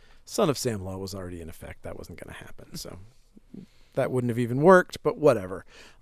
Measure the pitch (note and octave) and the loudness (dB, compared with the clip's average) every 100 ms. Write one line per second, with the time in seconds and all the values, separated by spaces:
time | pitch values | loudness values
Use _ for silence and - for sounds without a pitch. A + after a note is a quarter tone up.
0 | - - - - F#3+ B2+ B2+ G#2 F#2 F#2+ | -20 -20 -8 0 0 0 -2 -4 -6 -8
1 | F#2+ G2 F2+ F2 D#2+ D#2+ - - - - | -8 -8 -10 -10 -12 -14 -14 -14 -12 -12
2 | - E2+ - - - - - - - F2+ | -12 -14 -14 -16 -14 -14 -14 -12 -12 -14
3 | G#2 - - - - - F#3 - - - | -18 -20 -20 -20 -20 -18 -18 -20 -10 -2
4 | B2+ B2+ B2 A#2 A#2 B2+ D#3+ F#3 F3+ - | 0 0 0 0 0 4 8 8 8 -2
5 | D3+ - D3+ A2+ F#2 F#2 - - - - | -4 4 4 4 0 -10 -12 -20 -20 -12